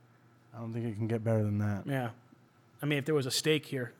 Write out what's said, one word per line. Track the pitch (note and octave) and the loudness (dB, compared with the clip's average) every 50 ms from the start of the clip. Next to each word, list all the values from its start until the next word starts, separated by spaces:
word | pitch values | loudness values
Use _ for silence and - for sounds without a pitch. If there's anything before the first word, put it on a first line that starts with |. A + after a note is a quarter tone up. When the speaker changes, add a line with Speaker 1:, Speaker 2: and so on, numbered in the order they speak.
| _ - _ _ _ - - - _ - - | _ -20 _ _ _ -20 -20 -20 _ -20 -14
Speaker 1:
I | A#2 | -12
don't | A#2 A2+ A2+ | -10 -8 -6
think | A#2+ A#2 | -4 -4
it | A#2+ G#2+ | -4 -2
can | G2+ A2+ | -2 0
get | G#2+ A2+ A2+ A2 | 0 0 0 2
better | A2+ A2+ A2 G#2+ | 2 4 4 4
than | G#2 G#2 G#2 | 4 2 2
that. | G#2 G#2 G#2 G2 - | 2 2 0 -2 -2
Speaker 2:
Yeah. | D3 C#3 C3+ B2 A#2 A2 - - - - - - - _ _ _ _ _ - - | -2 -2 -2 -2 -4 -6 -10 -20 -20 -20 -20 -20 -20 _ _ _ _ _ -6 -4
I | |
mean, | C#3+ D3+ C#3+ | -2 0 0
if | C3 | 0
there | D3 D#3 | 2 2
was | D3 B2+ | 2 2
a | C3 | 0
steak | - - - D3+ D#3 D3+ C#3 | -2 0 2 2 2 2 2
here, | - C#3+ C3+ B2 A#2+ - - | -2 -6 -6 -6 -6 -10 -14